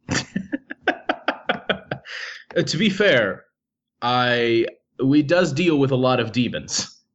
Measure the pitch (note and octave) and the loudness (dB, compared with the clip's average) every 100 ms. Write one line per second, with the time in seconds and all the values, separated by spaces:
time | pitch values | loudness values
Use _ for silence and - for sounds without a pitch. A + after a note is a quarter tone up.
0 | - - - F#3+ - - - - - - | -6 -6 -4 -8 -6 -8 -10 -10 -8 -6
1 | - - - - - - - F#3+ - - | -6 -8 -8 -8 -8 -6 -6 -6 -8 -12
2 | - - - - - - D#3+ D3+ A3 G3 | -12 -14 -14 -16 -6 -4 -2 0 0 2
3 | G#3 C3 G2+ F2+ - _ _ _ _ _ | 4 4 2 -4 -14 _ _ _ _ _
4 | A#2+ B2 B2 A#2+ A#2 A#2 A2+ - _ - | -2 0 2 2 2 2 0 -6 _ -2
5 | C3+ D3 C#3+ F3 F3+ C3+ F3 D3 C3+ B2+ | 2 4 4 2 2 0 2 2 2 2
6 | B2+ B2 A2 A2+ A2+ D#2+ - - - - | 2 2 0 -2 -2 -4 -6 -6 -8 -12
7 | _ | _